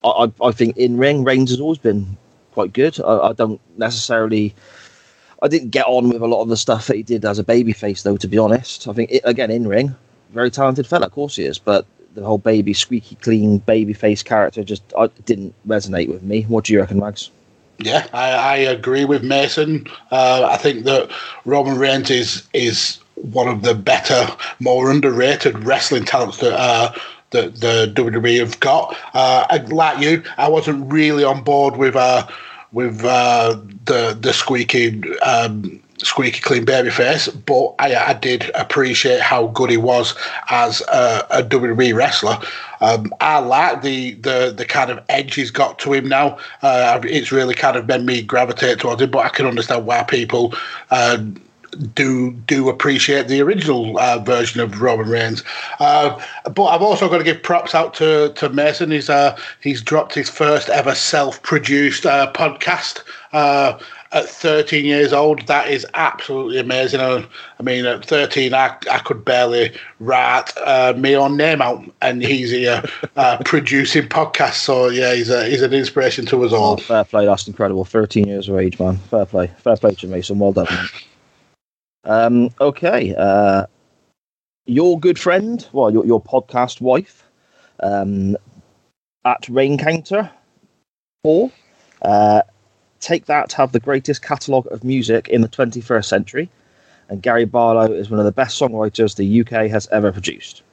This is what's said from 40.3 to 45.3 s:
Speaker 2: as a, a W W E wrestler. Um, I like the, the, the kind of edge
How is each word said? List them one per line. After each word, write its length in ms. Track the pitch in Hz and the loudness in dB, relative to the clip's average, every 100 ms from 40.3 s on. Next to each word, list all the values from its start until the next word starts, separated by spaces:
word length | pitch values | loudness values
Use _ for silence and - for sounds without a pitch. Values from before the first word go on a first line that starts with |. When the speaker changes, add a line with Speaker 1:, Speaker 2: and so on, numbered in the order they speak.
| - - | -10 -2
Speaker 2:
as 320 | 120 120 - | 0 0 0
a, 420 | - 135 123 113 - | 0 2 2 2 0
a 140 | 131 | -2
W 280 | 120 135 120 | 2 0 0
W 180 | 113 127 | 2 2
E 40 | |
wrestler. 460 | 113 135 - 107 135 - - - - | 4 2 2 -2 -2 -6 -14 -16 0
Um, 320 | - 113 107 - | 2 2 -2 -2
I 200 | 151 151 | 2 2
like 420 | 123 135 170 117 | 2 2 2 0
the, 320 | 135 131 127 | -4 -4 -6
the, 400 | 104 127 127 127 107 | -6 -2 0 0 -2
the 80 | |
kind 260 | 120 147 127 | -4 -2 -2
of 140 | 120 - | -4 -4
edge 260 | 139 135 | -4 -4